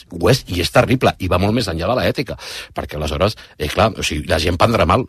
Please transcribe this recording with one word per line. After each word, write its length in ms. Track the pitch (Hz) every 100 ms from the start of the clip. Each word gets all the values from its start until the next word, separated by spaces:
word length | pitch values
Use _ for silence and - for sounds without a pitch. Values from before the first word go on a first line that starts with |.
| -
ho 160 | 85 85
és, 140 | 135 -
i 80 | 90
és 80 | 80
terrible, 420 | 127 104 127 101 -
i 100 | 95
va 100 | 90
molt 140 | 98 120
més 120 | 110
enllà 180 | 82 90
de 60 | 120
l'ètica. 380 | 92 - - 71 - - - -
Perquè 220 | 69 76
aleshores, 380 | 76 73 98 - - -
eh, 120 | 76
clar, 200 | 87 107 -
o 80 | -
sigui, 220 | 76 76
la 100 | 82
gent 180 | 85 82
prendrà 240 | 110 110 82
mal, 180 | 107